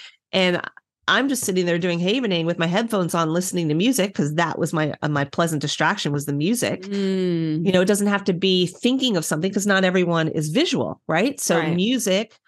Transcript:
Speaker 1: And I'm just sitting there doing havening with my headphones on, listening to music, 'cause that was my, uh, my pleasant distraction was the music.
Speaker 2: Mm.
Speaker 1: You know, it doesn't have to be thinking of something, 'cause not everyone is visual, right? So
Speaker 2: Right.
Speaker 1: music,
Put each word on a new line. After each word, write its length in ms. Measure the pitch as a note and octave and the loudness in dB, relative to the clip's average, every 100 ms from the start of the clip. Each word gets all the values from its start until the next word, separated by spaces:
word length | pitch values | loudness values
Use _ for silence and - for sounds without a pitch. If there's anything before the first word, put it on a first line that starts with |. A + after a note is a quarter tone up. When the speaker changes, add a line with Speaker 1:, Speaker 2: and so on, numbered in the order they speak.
| - - _ | -20 -20 _
Speaker 1:
And 300 | F#3+ F3+ F3 - - _ _ - | 0 2 0 -4 -14 _ _ 0
I'm 200 | G3+ C#4 | 2 2
just 160 | B3+ - | 0 0
sitting 200 | F#3 F3 | 0 2
there 140 | E3+ | 0
doing 200 | F3+ E3+ | 0 0
havening 460 | F3+ B3+ A#3 E3+ E3 | 0 0 0 0 0
with 140 | E3+ | 0
my 60 | E3+ | 0
headphones 480 | F#3+ A#3 G3+ E3+ E3+ | 0 0 0 0 0
on, 140 | D#3+ | 0
listening 400 | E3+ F#3 F3+ D#3+ | 0 -2 -2 0
to 40 | |
music, 400 | D#3 A#3 A#3 G3 | 2 2 2 0
'cause 220 | G3+ D3 D#3 | 0 -2 0
that 240 | E3 - | -2 -2
was 140 | D#3+ | -2
my, 200 | E3 D3+ - | -2 -2 -2
uh, 60 | D3+ | -2
my 160 | C#3+ | -2
pleasant 380 | C#3+ - E3+ D3+ | -2 -2 -2 -2
distraction 500 | D3 - D#3+ G3+ D3+ | -4 0 0 0 -2
was 140 | C#3+ D3 | -4 -4
the 80 | |
music. 480 | C#3+ E3+ A#3+ G#2 F3+ | -2 0 0 -2 -4
Speaker 2:
Mm. 840 | F#3+ G3+ F#3+ F#3+ F3+ E3 D#3+ D#3 F#3 | -6 -4 -2 0 0 0 0 -2 2
Speaker 1:
You 60 | |
know, 80 | F3+ | 2
it 60 | F#3 | 4
doesn't 200 | G3+ G3+ | 2 2
have 180 | G3+ G3+ | 0 0
to 80 | |
be 320 | F3+ G3 F#3 F3+ | 0 2 2 0
thinking 500 | - A#3+ C4 B3+ F#3 | 0 0 0 0 0
of 80 | |
something, 260 | - D#3 F#3+ | 0 -2 -2
'cause 120 | G#3 G3+ | 0 2
not 200 | F#3+ F#3 | 2 4
everyone 420 | F#3 F3 E3 D#3+ | 2 2 2 0
is 220 | - D3+ | -2 -2
visual, 500 | F#3+ F4+ F#3 F2 - - | 0 0 0 -2 -6 -2
right? 320 | D#3+ B3+ - | 0 0 -2
So 200 | - E3+ | 0 0
Speaker 2:
Right. 140 | E3 | 0
Speaker 1:
music, 640 | E3+ G#3 C4 G#3 F#3+ A#3 _ | 0 0 0 0 0 -2 _